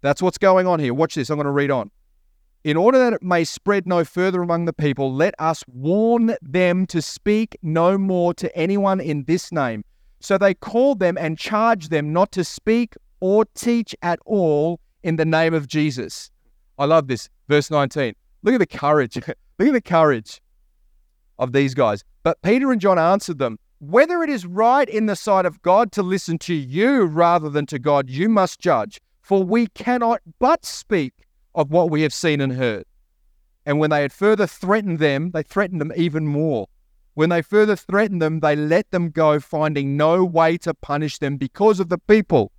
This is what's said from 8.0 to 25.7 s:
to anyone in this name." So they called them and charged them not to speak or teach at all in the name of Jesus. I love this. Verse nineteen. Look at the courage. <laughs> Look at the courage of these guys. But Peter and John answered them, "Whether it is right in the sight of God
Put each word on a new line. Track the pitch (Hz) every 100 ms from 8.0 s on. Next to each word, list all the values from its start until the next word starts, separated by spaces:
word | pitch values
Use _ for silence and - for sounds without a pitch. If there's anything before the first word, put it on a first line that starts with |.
| 196 185 175 170
to | 175 -
anyone | 165 202 196 190
in | 156 147 131
this | 175 -
name." | 165 131 110 - _ _ _
So | - 196
they | 196
called | 185 - 233 269 240
them | 185 180
and | 160 156
charged | - 214 226 220 156
them | 156 147
not | 165 196
to | -
speak | 165 - - 226 240 - _ _
or | 185 208 220 -
teach | 233 240 220 -
at | 175 170 -
all | 214 170 147 160 170 _ _
in | 165 160
the | 160
name | 160 165
of | 160 139
Jesus. | 156 151 127 98 - - _ _ _ _ -
I | 143
love | 160 139
this. | 123 - _ _
Verse | 147 143
nineteen. | 151 139 151 127 101 _ _
Look | 208
at | 254
the | 185
courage. | - 147 151 123 -
<laughs> | 120 - _ _
Look | 226
at |
the | 262
courage | - 170 156 120 107 - _ _ _ _ _ _ _ _ _ _
of | 127
these | 131 139
guys. | 127 117 104 _ _
But | - 165
Peter | 175 240 269
and | 240
John | 190 180
answered | 165 202 - 151
them, | 131 110 _ _
"Whether | 147 208 320 349
it | 320
is | 269 175
right | 180 226 269 254
in | 220 214
the | 196
sight | - 190 180
of | -
God | 170